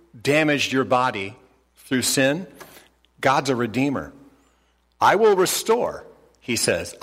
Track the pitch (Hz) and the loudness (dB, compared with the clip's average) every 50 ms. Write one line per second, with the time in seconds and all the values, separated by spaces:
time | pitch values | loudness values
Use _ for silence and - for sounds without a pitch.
0 | _ _ - 123 - 135 143 156 156 151 147 135 - - 131 135 131 - 127 127 | _ _ -20 -6 -2 0 2 2 2 2 0 0 -2 -2 -2 -2 0 0 0 0
1 | 127 127 117 104 98 98 - - - _ _ _ _ _ _ _ - - 135 127 | 0 -2 -2 -6 -10 -10 -12 -18 -20 _ _ _ _ _ _ _ -6 -2 -2 -2
2 | 113 - - 143 131 135 147 175 190 - - - - - - - - _ _ _ | 0 0 0 2 2 2 0 -2 -6 -12 -18 -20 -20 -20 -20 -20 -20 _ _ _
3 | _ _ _ _ - 135 131 156 143 131 131 117 120 113 101 127 135 143 135 98 | _ _ _ _ 0 2 2 2 0 0 -2 -2 -2 -2 -2 -2 -2 -2 -2 -4
4 | 76 71 - - - - _ _ _ _ _ _ _ _ _ _ _ _ _ _ | -8 -10 -16 -20 -20 -20 _ _ _ _ _ _ _ _ _ _ _ _ _ _
5 | - 123 156 196 226 214 202 180 180 156 - - - - 226 240 214 165 - - | 2 2 4 6 4 4 4 4 2 0 0 -4 0 0 0 0 0 -4 -6 -10
6 | - - - _ _ _ _ _ _ - 117 110 - - 98 85 - - - - | -16 -20 -20 _ _ _ _ _ _ -6 -4 -2 0 0 -2 -2 -4 -8 -6 0